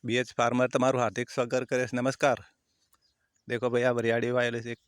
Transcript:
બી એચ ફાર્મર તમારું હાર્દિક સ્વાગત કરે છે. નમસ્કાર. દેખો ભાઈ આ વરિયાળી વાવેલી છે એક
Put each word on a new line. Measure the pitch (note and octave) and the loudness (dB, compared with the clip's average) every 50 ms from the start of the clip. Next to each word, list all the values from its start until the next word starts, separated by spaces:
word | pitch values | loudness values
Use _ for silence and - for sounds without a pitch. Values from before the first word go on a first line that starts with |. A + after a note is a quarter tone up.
| - | -4
બી | A#2+ A2+ | -2 -2
એચ | B2 B2+ - - | -2 -2 -4 -2
ફાર્મર | - A#2+ A#2 A#2+ B2 B2+ | 0 0 2 2 2 0
તમારું | B2 - - C3+ C3 C3 B2 | 2 2 2 2 2 2 2
હાર્દિક | A#2+ A2 G2+ B2 B2 - | 0 0 -2 -4 -8 -4
સ્વાગત | - - B2 A#2+ B2 B2+ B2 | -2 -4 -2 0 -2 -4 -2
કરે | - C3+ B2 B2+ | 0 -2 -2 -2
છે. | A2+ - | -2 -4
નમસ્કાર. | B2 B2 C3 C3+ - - C#3+ B2 - - - _ _ _ _ _ _ _ _ _ _ _ _ _ _ _ _ _ _ _ | -2 -2 -2 0 2 2 2 2 0 -4 -20 _ _ _ _ _ _ _ _ _ _ _ _ _ _ _ _ _ _ _
દેખો | - A#2+ A#2 B2 B2 | -6 -4 -2 -2 0
ભાઈ | A#2 B2 A#2+ | 0 2 2
આ | B2+ | 2
વરિયાળી | B2 A#2+ A2+ A2+ A#2 A#2 A#2+ A#2+ B2 | 2 2 2 2 0 2 0 0 0
વાવેલી | B2 A#2+ A#2+ A#2 A#2 | 0 0 0 -2 -4
છે | A2+ A#2 | -6 -8
એક | A#2 _ _ | -12 _ _